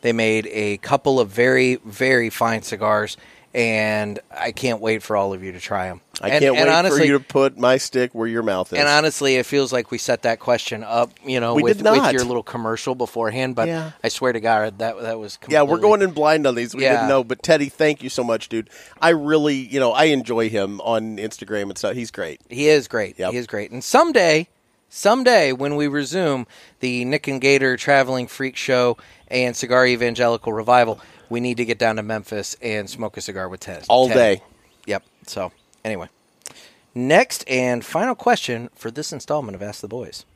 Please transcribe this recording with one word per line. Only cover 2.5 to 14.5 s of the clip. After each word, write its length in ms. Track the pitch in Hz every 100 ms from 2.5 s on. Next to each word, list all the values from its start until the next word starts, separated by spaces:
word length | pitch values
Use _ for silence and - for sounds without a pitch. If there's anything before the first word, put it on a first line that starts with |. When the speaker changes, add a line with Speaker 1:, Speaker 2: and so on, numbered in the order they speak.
| 113
Speaker 1:
cigars, 520 | - 104 107 107 107 - - - _
and 680 | 123 117 110 107 107 104 104 -
I 220 | 69 104
can't 280 | - 127 110
wait 220 | 113 110
for 140 | - 107
all 160 | 98
of 80 | 95
you 100 | 95
to 60 | 90
try 280 | - 101 92
'em. 140 | 87 _ -
Speaker 2:
I 80 | 101
Speaker 1:
And, 100 | 143
Speaker 2:
can't 120 | 139 131
Speaker 1:
and 100 | 156
Speaker 2:
wait 80 | 160
Speaker 1:
honestly, 240 | 180 143
Speaker 2:
for 60 | 156
you 80 |
to 60 | 143
put 340 | 139 143 135 -
my 200 | 123 131
stick 340 | - 131 123
where 140 | 117 113
your 160 | 113
mouth 280 | 113 95 92
is. 60 | -
Speaker 1:
And 100 | 147
honestly, 500 | 147 156 - 139 131
it 80 | 120
feels 260 | 143 131
like 160 | 123 117
we 80 | 120
set 240 | - 120
that 180 | 123 113
question 440 | - 120 - 110
up, 260 | 110 117 120 _ 143
you 140 | 127
know, 160 | 117 120
Speaker 2:
We 80 |
Speaker 1:
with, 140 | - 202
Speaker 2:
did 60 | 214
not. 80 | 139
Speaker 1:
with 120 | -
your 140 | 131 123
little 180 | 123
commercial 500 | - 123 113 113 -
beforehand, 600 | 127 120 120 113 117 131 123
but 120 | 117
Speaker 2:
Yeah. 240 | 165 160 -
Speaker 1:
I 60 | 123
swear 240 | - 127
to 60 | 117
God, 380 | 110